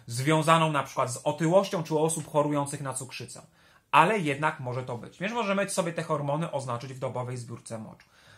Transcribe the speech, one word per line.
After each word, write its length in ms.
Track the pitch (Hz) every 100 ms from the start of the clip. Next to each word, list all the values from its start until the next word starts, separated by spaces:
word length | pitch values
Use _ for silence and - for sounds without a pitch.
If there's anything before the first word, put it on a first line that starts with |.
| -
związaną 680 | 120 135 156 156 165 160
na 100 | 147
przykład 300 | 131 - 127
z 40 | 123
otyłością 680 | - - 160 185 196 190
czy 120 | 156
u 40 | 156
osób 340 | 160 160 139
chorujących 480 | 151 147 147 139 143
na 120 | 135
cukrzycę. 500 | 127 123 - 117 - - _ _ _ _
Ale 280 | 143 165 220
jednak 420 | 151 139 156 151
może 220 | 123 123
to 160 | 127 120
być. 200 | - -
Więc 140 | 185
możemy 380 | 233 208 196 190
sobie 220 | - 170
te 100 | 165
hormony 480 | 160 151 143 147 165
oznaczyć 440 | 143 127 120 135
w 40 | 131
dobowej 380 | 131 117 123 127
zbiórce 420 | 117 117 - 113
moczu. 300 | 110 - _ _ -